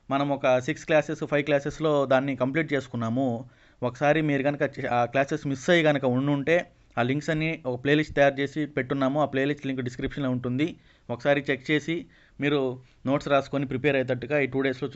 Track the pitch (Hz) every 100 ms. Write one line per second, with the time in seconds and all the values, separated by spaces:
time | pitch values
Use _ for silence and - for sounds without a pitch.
0 | - 135 143 135 135 127 127 151 - 156
1 | - 151 147 147 147 143 147 - 156 147
2 | 135 131 139 131 131 147 151 143 127 123
3 | 113 123 135 117 131 _ _ _ 123 123
4 | 147 151 151 139 135 147 139 131 131 120
5 | 120 135 135 156 143 131 - 175 156 143
6 | 131 123 143 143 139 175 - _ _ -
7 | 120 143 147 156 160 160 127 123 139 151
8 | 151 143 143 135 139 156 147 143 127 139
9 | 131 147 143 131 139 143 135 131 123 -
10 | 135 - 135 127 123 127 165 - _ _
11 | - 120 147 143 131 131 127 151 147 165
12 | - _ _ - 143 143 131 127 - _
13 | - 143 147 139 131 139 139 131 143 135
14 | 127 123 123 147 131 135 135 131 139